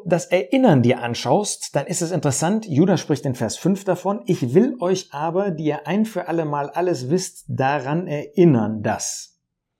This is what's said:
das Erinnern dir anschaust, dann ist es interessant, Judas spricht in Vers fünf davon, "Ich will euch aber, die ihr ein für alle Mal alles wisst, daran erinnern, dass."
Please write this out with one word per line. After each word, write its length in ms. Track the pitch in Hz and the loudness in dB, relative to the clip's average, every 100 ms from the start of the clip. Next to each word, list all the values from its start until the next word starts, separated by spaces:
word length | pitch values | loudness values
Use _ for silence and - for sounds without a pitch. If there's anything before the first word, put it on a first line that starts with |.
| 175 | 0
das 220 | 170 - | -2 0
Erinnern 540 | 180 190 269 254 143 | -2 2 4 6 6
dir 220 | 117 - | 4 2
anschaust, 720 | 120 117 120 160 202 - - 196 | -2 -4 0 0 0 -6 -6 -6
dann 120 | - | -4
ist 140 | 170 | -4
es 100 | 165 | -4
interessant, 540 | 175 143 127 160 220 220 | -2 -2 0 0 -2 0
Judas 360 | 135 185 160 | 2 4 2
spricht 240 | - 143 143 | 0 -2 -2
in 100 | 120 | -4
Vers 220 | 113 - | -4 -2
fünf 260 | 165 196 | -2 0
davon, 380 | - 175 185 202 - | -2 -4 -2 -4 -2
"Ich 260 | 165 127 | -2 2
will 240 | 147 254 - | 4 4 0
euch 300 | 175 185 - | -2 -2 -4
aber, 400 | 143 160 170 202 | -6 -4 -2 -2
die 140 | 160 156 | -2 -2
ihr 220 | 147 143 | -2 -2
ein 180 | 190 220 | -2 -2
für 240 | 185 165 | -4 -4
alle 160 | 165 151 | -4 -2
Mal 240 | 147 143 | -4 -4
alles 400 | 160 180 147 127 | -2 -2 -2 -2
wisst, 360 | 175 - - - | -2 -2 -10 -8
daran 580 | 120 135 147 127 160 185 | -2 0 0 -2 -4 -2
erinnern, 760 | 147 - - 170 123 107 110 | -6 -4 4 6 6 2 -2
dass." 520 | 110 98 - - - _ _ _ _ _ | -4 -4 -6 -10 -14 _ _ _ _ _